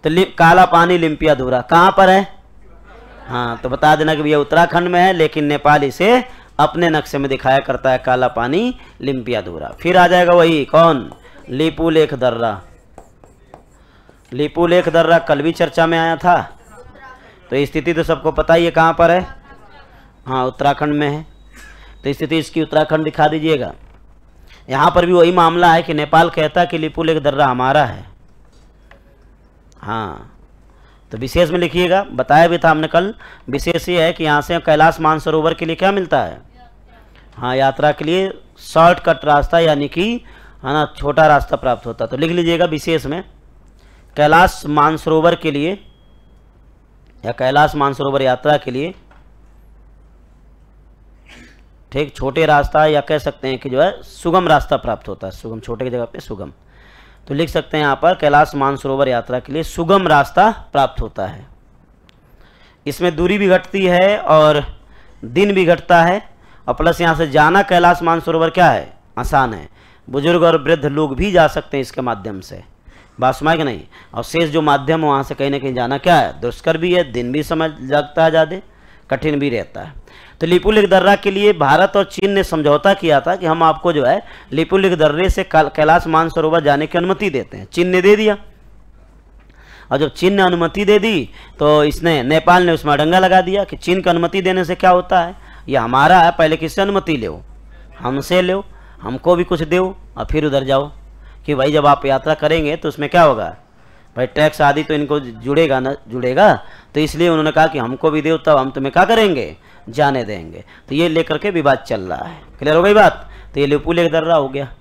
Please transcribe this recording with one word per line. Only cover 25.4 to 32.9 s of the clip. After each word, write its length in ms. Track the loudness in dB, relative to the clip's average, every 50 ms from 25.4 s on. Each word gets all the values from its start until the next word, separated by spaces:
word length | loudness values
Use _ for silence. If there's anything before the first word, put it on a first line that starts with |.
| 2 2 4 4 4 4 4
है 100 | 2 0
कि 100 | -2 -4
नेपाल 360 | -4 -2 2 2 2 2 2
कहता 320 | 0 -2 -4 -2 0 0
है 60 | -2
कि 100 | 0 -2
लिपू 260 | -6 -6 -6 -6 -4 -2
लेख 200 | 0 -2 0 0
दर्रा 220 | -2 0 2 0
हमारा 400 | 0 0 0 0 2 2 2 0
है। 200 | 0 -4 -12 -16 -20 -20 _ -20 _ _ _ _ _ _ -20 _ _ _ _ _ _ -20 _ _ _ _ _ _ -20 _ _ _ _ _ _ _ _ _ _
हाँ, 580 | -12 -10 -8 -8 -8 -10 -12 -14 -18 -20 -20 -20 -20 _ _ _ _ _ _ _ _ _ _ _ _ _
तो 60 | -12
विशेष 320 | -12 -12 -4 0 0 0 2
में 100 | 0 -2
लिखिएगा, 440 | -2 -2 -2 -2 0 2 0 0 -2
बताया 440 | -4 -6 -6 0 4 4 4 6
भी 100 | 4 2
था 120 | 2 2 2
हमने 180 | 2 2 -2
कल। 260 | 0